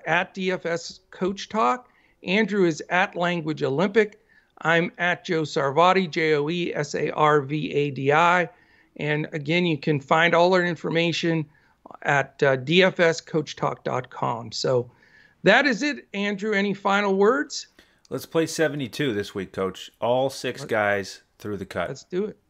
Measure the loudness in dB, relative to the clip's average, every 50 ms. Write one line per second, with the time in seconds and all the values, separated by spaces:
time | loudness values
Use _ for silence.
0 | -4 -2 0 0 0 -2 -6 -6 -4 -2 -2 -2 -4 -4 -4 -6 -6 -10 -16 -18
1 | _ _ -10 -4 -4 -4 -4 -4 -10 -6 -2 0 0 0 0 -2 -6 _ _ _
2 | _ _ _ _ -4 0 2 2 2 2 2 2 2 2 2 -2 -4 -2 0 0
3 | 0 0 0 -2 -2 0 0 -2 -2 -4 -4 -2 -2 -2 0 0 0 2 4 2
4 | 2 2 0 _ _ _ _ _ _ _ _ -6 0 2 2 2 2 0 -2 -4
5 | -2 -2 -2 -2 -4 -4 -2 -2 -2 -2 -2 -2 -2 0 4 4 6 6 6 4
6 | 2 0 -2 0 0 2 2 2 0 -2 -2 -4 -4 -4 -4 -4 -6 -4 -4 -4
7 | -4 -2 0 2 4 4 4 4 2 0 -4 -4 -4 -2 -2 -2 -2 -2 -2 -4
8 | 0 2 4 4 4 4 4 2 0 -2 -6 _ _ _ _ _ _ _ _ -8
9 | -4 -2 -2 -2 -4 -4 -6 -8 -4 -2 0 0 2 0 0 -2 0 0 -2 0
10 | 0 2 2 4 4 4 4 4 4 4 4 4 2 0 -2 -4 -4 -4 0 0
11 | 0 0 0 -2 0 0 0 0 -2 -6 _ _ _ _ _ _ -20 -20 -20 -10
12 | -2 0 0 0 0 -2 -4 0 2 2 2 2 0 2 4 4 4 4 4 2
13 | 2 2 2 0 -4 -4 -4 -4 -4 -4 -8 -6 -6 -6 -6 -6 -6 -6 -4 -4
14 | -6 -8 -10 -6 -4 -4 -4 -6 -8 -10 -10 -6 -2 0 0 0 -2 -4 _ _
15 | _ _ _ -20 _ _ _ _ 2 4 4 4 4 2 0 0 -2 -4 -4 -6
16 | -10 _ -8 -6 -4 -4 -4 -4 -4 -2 -2 0 0 0 -2 -2 -2 0 0 2
17 | 2 0 2 4 4 4 4 2 0 -4 -8 -12 -12 -14 _ _ -20 _ _ _
18 | _ -10 -10 -10 -8 -4 -2 -2 -2 -2 0 0 0 0 0 -2 -8 -6 -4 -2
19 | -2 0 0 -2 -4 -4 -6 -8 -8 -6 -4 -4 -4 -4 -4 -8 -16 -18 _ -4
20 | -2 0 2 2 2 0 -2 -4 -6 -6 -6 -6 -6 -2 0 2 2 2 2 0
21 | -2 -6 -12 -18 _ _ _ _ -10 -8 -8 -8 -8 -8 -6 -6 -4 -6 -6 -10
22 | -14 -8 -6 -4 -4 -6 -8 _ _ _